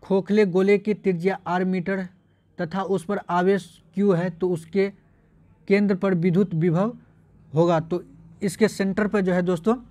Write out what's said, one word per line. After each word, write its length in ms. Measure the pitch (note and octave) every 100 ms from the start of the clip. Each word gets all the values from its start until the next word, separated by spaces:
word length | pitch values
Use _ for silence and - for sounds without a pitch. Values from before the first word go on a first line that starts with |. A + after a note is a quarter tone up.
खोखले 420 | - F#3+ F#3 G#3 G#3
गोले 300 | F3 G3 G3+
की 160 | G3+
त्रिज्या 440 | G#3 G3+ F3 F3+ F#3+ -
आर 160 | F3+ F#3
मीटर 400 | F#3 F3 G3 F#3 _ _ _ _ _
तथा 240 | F3 F#3 F#3+
उस 200 | F#3+ -
पर 140 | G3+ -
आवेश 380 | F3 F3+ G3 - - _
क्यू 180 | - G3+
है, 180 | F3 F3+
तो 180 | E3 F#3
उसके 400 | F3 E3 G3 G3 G3 _ _ _ _ _ _ _
केंद्र 280 | G3 G#3 F#3+
पर 180 | G3 F#3
विद्युत 380 | F3+ F3 G#3 D#3+
विभव 380 | F3 E3 G#3 - _ _ _ _ -
होगा। 260 | D3 E3+ E3+
तो 220 | D#3+ F3 - - - -
इसके 260 | G3+ - G#3
सेंटर 400 | - G3 F#3 G#3
पर 140 | G#3
जो 120 | F#3
है 80 | F3+
दोस्तों 320 | F3+ F3 E3+ B3+ -